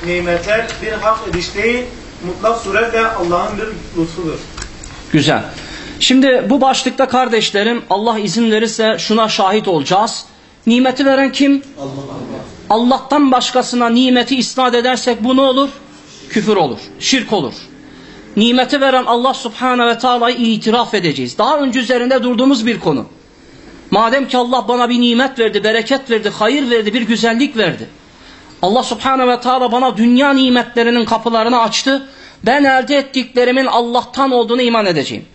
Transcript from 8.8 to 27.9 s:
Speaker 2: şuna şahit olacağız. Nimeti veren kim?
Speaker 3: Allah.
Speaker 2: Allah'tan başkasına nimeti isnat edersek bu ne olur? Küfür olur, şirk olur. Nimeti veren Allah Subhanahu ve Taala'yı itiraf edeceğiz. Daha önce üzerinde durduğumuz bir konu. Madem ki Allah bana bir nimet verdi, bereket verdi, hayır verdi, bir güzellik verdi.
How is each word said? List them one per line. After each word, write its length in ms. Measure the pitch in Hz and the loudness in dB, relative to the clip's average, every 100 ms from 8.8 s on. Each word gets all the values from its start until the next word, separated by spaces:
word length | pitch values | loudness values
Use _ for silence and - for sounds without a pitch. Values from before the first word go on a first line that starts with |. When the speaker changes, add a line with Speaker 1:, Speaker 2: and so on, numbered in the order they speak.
| 220 180 | 0 0
Speaker 2:
şuna 300 | - 220 220 | 0 0 2
şahit 400 | - 196 214 196 | 2 2 2 0
olacağız. 560 | 165 139 185 220 - - - - - - | -2 2 0 0 -4 -14 -20 -20 -4 0
Nimeti 400 | 240 262 254 269 | 4 2 2 2
veren 260 | 269 277 | 2 2
kim? 300 | - 277 277 - - | 2 2 2 -2 -14
Speaker 3:
Allah. 100 | 277 269 277 - - - - - - | -12 -12 -12 -14 -12 -12 -14 -18 -2
Speaker 2:
Allah'tan 600 | 220 240 247 - 294 277 | 2 2 0 2 2 4
başkasına 560 | 254 - 254 240 240 233 | 2 0 -2 -2 0 2
nimeti 480 | 233 254 247 240 262 | 4 4 2 2 -2
isnat 380 | 220 - 254 | -2 0 0
edersek 500 | 240 247 247 - 226 | 2 0 0 -2 -2
bu 120 | 220 262 | 2 4
ne 40 | |
olur? 280 | 269 254 277 - - - - - - | 4 2 0 -4 -20 -20 -20 -20 -4
Küfür 260 | - 196 202 | -2 0 2
olur, 220 | 151 107 - - | 0 -4 -12 -10
şirk 320 | - 262 214 | -2 -2 0
olur. 200 | 202 127 - - - - - - - - - | -4 -4 -8 -18 -20 -20 -20 -20 -20 -6 0
Nimeti 440 | 233 247 254 285 | 2 2 0 2
veren 240 | 269 254 | 2 2
Allah 300 | 247 240 262 | 2 0 0
Subhanahu 540 | 254 233 214 254 247 233 | -2 -8 -4 -2 2 0
ve 100 | 233 | 0
Taala'yı 380 | 254 247 233 247 | 0 2 0 0
itiraf 580 | 233 220 226 233 214 | 0 0 0 0 0
edeceğiz. 440 | 208 170 135 123 - | -2 -2 -2 -6 -2
Daha 200 | 226 302 | 0 2
önce 220 | 277 240 | 0 -2
üzerinde 420 | 240 247 247 262 | 0 0 2 0
durduğumuz 440 | 247 233 262 269 220 | 0 2 2 2 0
bir 140 | 202 | -2
konu. 260 | 170 135 107 - - - - - - - - | -2 -2 -4 -16 -20 -20 -20 -20 -20 -20 -2
Madem 380 | 196 226 269 262 | 2 2 0 0
ki 80 | 247 | -2
Allah 320 | 240 254 208 | 0 0 0
bana 200 | 247 240 | 0 2
bir 120 | 247 | 2
nimet 380 | 240 233 262 254 | 2 2 0 0
verdi, 260 | 220 208 | 0 2
bereket 460 | 208 226 220 269 - | 0 0 0 -2 0
verdi, 220 | 226 208 - | -2 -2 0
hayır 320 | 214 285 262 | 0 0 0
verdi, 240 | 233 208 | 0 0
bir 80 | 233 | -2
güzellik 540 | 220 226 233 233 285 226 | 0 0 0 0 -2 0
verdi. 320 | 185 117 113 | -2 -2 -12